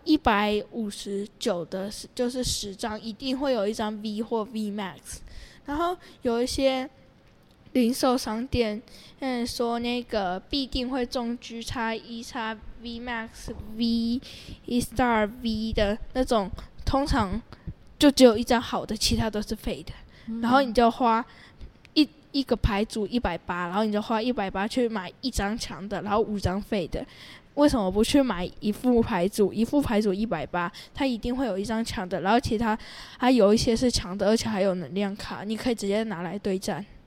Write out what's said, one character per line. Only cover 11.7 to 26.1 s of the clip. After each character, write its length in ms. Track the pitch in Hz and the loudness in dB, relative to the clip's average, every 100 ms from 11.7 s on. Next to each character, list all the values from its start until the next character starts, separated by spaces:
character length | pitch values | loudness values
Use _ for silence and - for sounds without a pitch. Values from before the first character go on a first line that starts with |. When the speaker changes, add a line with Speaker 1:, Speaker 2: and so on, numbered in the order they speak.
| 262 226 226 | -4 -4 -4
Speaker 1:
一 260 | - 233 | -8 -12
XV 360 | 233 254 220 220 - - | -10 -8 -6 -8 -12 -14
Max、 720 | 233 233 247 233 226 - - 226 214 | -12 -10 -8 -8 -10 -12 -12 -12 -10
V、 460 | 220 233 233 233 247 - - - - - | -2 2 2 0 -2 -4 -14 -16 -14 -2
一 140 | 240 | -2
Star 500 | 233 226 247 226 208 254 | 0 0 2 4 2 -2
V 300 | 240 214 220 | -4 -2 -2
的 240 | 220 202 214 - | 0 0 0 -4
那 100 | 254 | -2
种， 280 | 262 226 185 - - - | 2 2 2 -6 -12 -6
通 220 | - 269 285 | 0 2 4
常 340 | 262 196 127 - - - - - - | 2 2 -2 -8 -14 -14 -14 -18 4
就 120 | 294 | 6
只 120 | - | 10
有 140 | 254 220 | 10 8
一 80 | |
张 160 | 233 240 | 4 2
好 240 | - 196 | 2 -4
的， 100 | - | -4
其 220 | 226 - 226 | -2 0 0
他 140 | 226 | 0
都 100 | 214 | -2
是 160 | 208 220 | -6 -6
废 260 | 233 143 | -6 -8
的。 120 | 160 - - - - | -10 -16 -18 -18 -10
Speaker 2:
嗯。 160 | 226 | -4
Speaker 1:
然 100 | 233 | 4
后 80 | 262 | 6
你 140 | 269 | 6
就 160 | 214 233 | 6 4
花 340 | - 247 226 - - - - - - - | 6 4 2 0 -12 -20 -18 -18 -18 -2
一， 120 | - 294 - - | 2 2 0 -6
一 100 | 277 | -4
个 120 | 262 | 0
牌 300 | 226 - 202 | 0 2 0
组 220 | 220 226 196 | -2 -2 -2
一 120 | 240 | -2
百 200 | 196 170 | -2 -4
八， 300 | - 175 175 | -6 -4 -2
然 40 | |
后 100 | 190 | 0
你 80 | 220 | 0
就 120 | 208 | 0
花 180 | 214 220 | 0 0
一 100 | 247 | 0
百 200 | 226 196 | -2 -2
八 180 | 190 208 | -2 -2
去 180 | 262 233 | 0 0
买 240 | 220 180 - | -2 -8 -8
一 80 | 262 | -6
张 260 | 226 202 233 | -2 -2 -4
强 320 | - 190 196 | -6 -10 -8
的， 140 | 190 | -6
然 100 | 196 | 0